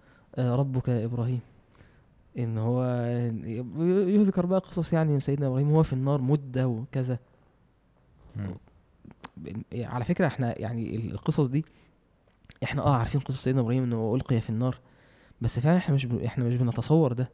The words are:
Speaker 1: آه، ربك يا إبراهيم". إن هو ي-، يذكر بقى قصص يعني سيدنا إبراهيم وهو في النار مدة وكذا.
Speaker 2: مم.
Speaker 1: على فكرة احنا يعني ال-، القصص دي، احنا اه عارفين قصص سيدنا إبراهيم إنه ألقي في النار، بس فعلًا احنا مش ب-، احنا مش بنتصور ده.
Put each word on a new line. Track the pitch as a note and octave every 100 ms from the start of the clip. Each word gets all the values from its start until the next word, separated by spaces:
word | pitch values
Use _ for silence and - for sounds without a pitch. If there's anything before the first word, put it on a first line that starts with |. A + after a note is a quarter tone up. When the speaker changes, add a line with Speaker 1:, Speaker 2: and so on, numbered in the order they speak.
| _ - _ -
Speaker 1:
آه، | B2+ B2
ربك | C#3 B2+ B2
يا | A#2+ A2+
إبراهيم". | A#2+ A#2 B2 - - _ - - - _ _ _ -
إن | A#2 A2+
هو | A2 B2 B2+ B2 A#2+ A#2+ A#2+ A2+ F2
ي-، | A2 B2 A#2+ E3+ F#3 F#3 G#3
يذكر | G3+ F#3 F3
بقى | F#3+
قصص | - - D#3+
يعني | E3 D#3+ D3
سيدنا | C3+ C#3 C#3
إبراهيم | C3 D3
وهو | D#3
في | D#3
النار | C3 C3+ C#3+
مدة | B2+ D3 C#3 B2+ B2+
وكذا. | A2+ C3+ C#3 B2+ A#2+ - _ _ _ _ _ _ _ _ _ - G#2+
Speaker 2:
مم. | G2 F#2+ - _ _ _ - - - - D#2 G#2 -
Speaker 1:
على | A#2+ A#2 B2 B2
فكرة | F3 E3+
احنا | - A#2+ -
يعني | G#2+ A#2 A2+ A2
ال-، | A2
القصص | - - D#3 C#3
دي، | C#3 D#3+ _ _ _ _ _ _ _ _ -
احنا | C3 C#3
اه | D3 C3+
عارفين | A#2 D3
قصص | - C3+
سيدنا | - C3
إبراهيم | A#2 B2+
إنه | B2 A#2 A2 B2
ألقي | - A#2+
في | G#2+
النار، | A2 B2+ B2 _ _ _ _ - _
بس | A#2 -
فعلًا | C3+ F3+
احنا | F3 C#3
مش | B2+
ب-، | A#2+
احنا | A#2+ -
مش | A#2+ B2
بنتصور | B2 A#2 A2+ D#3 D3
ده. | A#2+ B2+